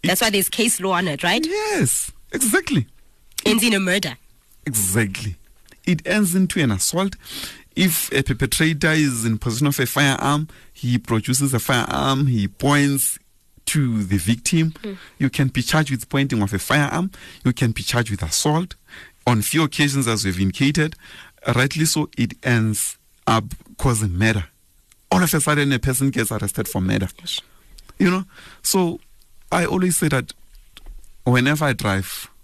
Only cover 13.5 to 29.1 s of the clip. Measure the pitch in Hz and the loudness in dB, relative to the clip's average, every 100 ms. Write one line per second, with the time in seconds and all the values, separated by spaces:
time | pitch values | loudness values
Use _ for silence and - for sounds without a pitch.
13.5 | _ - 156 131 110 95 98 87 117 - | _ -2 0 2 0 0 0 0 -2 2
14.5 | 165 160 - 214 190 - _ 139 - 135 | 2 2 -2 -12 -12 -16 _ -2 2 0
15.5 | - 123 156 143 127 - 139 139 123 98 | 0 0 0 0 -4 -4 -2 0 0 0
16.5 | 92 - 143 143 151 190 - - - 131 | -2 0 0 2 -2 -4 -8 -20 -4 -2
17.5 | - 123 110 - 120 110 101 82 - 151 | 0 -2 -2 -2 -2 -2 -4 -4 -2 0
18.5 | 156 185 - _ - - _ - 110 101 | 0 -2 -10 _ -20 -20 _ 0 2 2
19.5 | 151 151 - 147 139 120 107 104 90 98 | 0 0 2 0 2 0 0 -2 0 -2
20.5 | - 135 151 156 - - - - _ - | 2 0 2 -2 -4 -20 -20 -20 _ -2
21.5 | 120 131 156 160 156 151 - 117 - - | 0 0 2 0 0 -2 -2 -4 -2 0
22.5 | 117 110 104 - - _ _ - 113 107 | 2 2 -2 -4 -8 _ _ 0 0 -2
23.5 | - - - 143 113 107 87 110 104 82 | -14 -16 -2 0 0 0 0 0 0 -4
24.5 | _ _ _ _ _ _ 185 170 156 147 | _ _ _ _ _ _ 2 2 0 0
25.5 | 147 143 127 135 123 135 120 110 110 101 | 2 2 0 0 0 0 0 -2 -4 -4
26.5 | - 104 98 92 104 - - 170 - - | -4 -4 -2 0 0 -2 -8 -8 -8 -10
27.5 | - _ - - - 180 185 190 - - | -20 _ -20 -20 0 0 2 -4 -16 -20
28.5 | - - 190 175 165 - | -10 -2 0 0 -2 -14